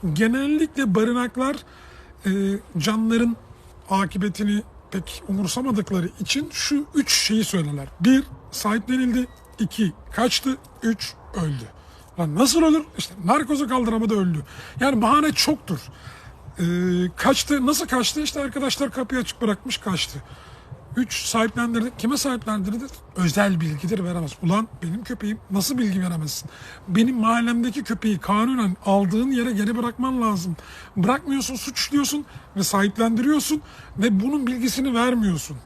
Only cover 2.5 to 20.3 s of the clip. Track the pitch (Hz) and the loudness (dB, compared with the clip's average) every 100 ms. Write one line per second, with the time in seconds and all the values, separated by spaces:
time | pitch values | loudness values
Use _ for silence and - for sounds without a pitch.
2.5 | 196 - 180 147 220 220 226 240 226 - | -2 -4 -4 0 0 2 2 2 0 -10
3.5 | - - - - 190 190 196 202 - 208 | -20 -20 -20 -2 0 0 0 -4 -2 0
4.5 | 208 - - - 190 - - - 196 185 | 0 -2 -16 -10 -8 -8 -14 -6 -2 -2
5.5 | - 262 214 196 190 170 - 180 277 320 | -2 0 0 0 -2 -2 -6 -4 -2 -2
6.5 | - - 294 294 302 - - - 214 214 | -4 0 0 0 0 2 2 4 2 2
7.5 | 190 147 143 139 - 180 262 277 - - | 0 -2 -4 -8 2 6 6 4 -10 -12
8.5 | - 214 220 214 254 254 240 247 - - | -4 0 0 0 0 2 2 -2 -6 -20
9.5 | - 214 - 202 - - - 233 - 269 | -4 -4 0 0 0 -8 0 2 2 -2
10.5 | 262 - - 226 220 - - - - 160 | -4 -8 -4 -2 -2 -4 -12 -10 -4 -2
11.5 | 139 110 - - - - - 165 151 262 | -4 -8 -16 -20 -20 -18 -4 -2 2 4
12.5 | 330 320 311 302 - - - 170 277 269 | 6 6 4 2 -10 -10 -6 2 2 2
13.5 | 285 277 254 226 220 226 214 185 156 - | -2 0 0 0 0 2 2 2 0 -6
14.5 | - - - 262 254 214 285 302 - - | -14 -14 0 2 4 4 4 4 2 0
15.5 | 302 - 156 - - - - - - - | 0 -2 -6 -8 -18 -18 -18 -20 -20 -18
16.5 | - 175 175 180 180 180 - 240 269 - | -4 0 2 2 2 0 2 2 2 2
17.5 | 294 254 302 - 254 233 302 302 302 277 | 2 2 2 0 0 0 0 -4 -4 -6
18.5 | 269 262 - 277 - 247 254 214 - 226 | -2 -2 -2 -2 -4 -4 -2 -4 -2 -2
19.5 | 196 262 220 - 175 - 139 - | -2 -4 -6 -4 -4 -4 -8 -14